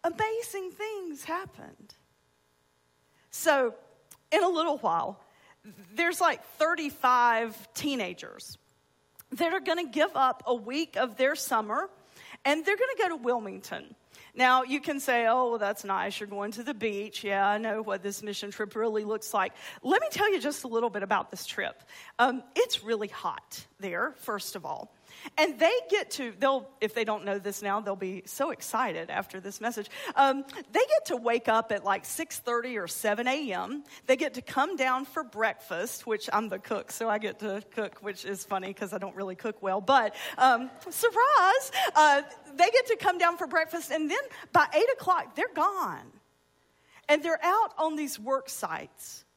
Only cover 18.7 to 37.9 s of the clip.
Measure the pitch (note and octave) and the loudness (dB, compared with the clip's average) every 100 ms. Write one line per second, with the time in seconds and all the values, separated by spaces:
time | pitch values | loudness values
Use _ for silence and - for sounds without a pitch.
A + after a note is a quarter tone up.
18.7 | G#3+ A3 G#3+ G#3+ G#3+ - G#3+ F#3+ - - | -2 0 0 -2 -6 -2 0 0 -4 -18
19.7 | - B3+ G4+ D#5+ - G4+ F#4+ A#3+ C#4+ B3+ | -8 2 2 2 0 2 2 0 -4 -4
20.7 | A3+ A#3 G3+ G3 G3+ - F#3 - - F#3+ | 0 0 -2 0 0 0 -10 -10 -6 -8
21.7 | - - - - - B3+ B3+ - - A#4+ | -8 -18 -20 -18 2 2 2 -6 0 0
22.7 | - G#3 A3+ G#3 - F3+ - _ - - | 0 -2 -4 -4 -4 -6 -6 _ -16 -16
23.7 | _ F#3+ E3+ - C4+ - G#3 - G3 D3 | _ -8 -2 -2 -4 -6 -6 -6 -10 -10
24.7 | D3 - _ _ - C#4+ - F#4 B3 E4 | -10 -12 _ _ -18 -8 2 2 4 4
25.7 | A#4+ - G4+ - - B3 F#3 C4+ C4+ - | 4 0 -2 -2 -8 -8 0 2 2 -2
26.7 | - G#3+ A#3 A3 G#3+ G3 G3+ G3 G3+ G#3 | -4 -4 -2 -2 -2 -2 -4 -4 -6 -2
27.7 | G3+ G#3 G3 F#3+ F#3+ - - C#4+ C4 - | -2 -2 -6 -6 -8 -12 -4 -4 -4 -4
28.7 | A3+ B3 E3 E3 - F#3+ F#3+ F#3 - A3 | -2 -2 -2 -6 -6 -6 -10 -12 -6 -6
29.7 | A#3 G3+ - C5 - C#4 C4+ C4+ - D4 | -6 -10 -10 -6 4 4 4 -4 -14 -2
30.7 | - B4+ D5+ D#5 B3 A#3 A#3 B3 A3+ A3+ | 0 4 2 2 -2 0 0 2 2 2
31.7 | G3+ F#3+ G3 - - D#4+ - - A#3+ A#3+ | -2 0 -2 -2 -8 -8 -6 -2 -2 -2
32.7 | A#3 E3+ - A3 G#3 A#3+ C#4 C#4+ F3+ F#3 | -6 -6 -4 -2 0 0 -2 -2 -4 -6
33.7 | C#4+ - - - B3+ D4+ B3 - C#4 D4+ | -8 -12 -18 2 2 2 -4 -4 0 0
34.7 | F4 C4 B3+ C4+ - B3+ G#3 A3 - - | 2 0 0 -2 -8 -8 -2 -2 -2 -8
35.7 | E3+ A3 - - G#3+ - G#3 A3 F#3+ - | -6 -6 -8 -4 -4 -2 -2 -2 -8 -4
36.7 | G#3 - - A3+ G#3+ G#3+ - G#3+ G3 G#3 | -6 -6 -6 -2 -2 -4 -6 -6 -8 -8
37.7 | - G#3 | -8 -8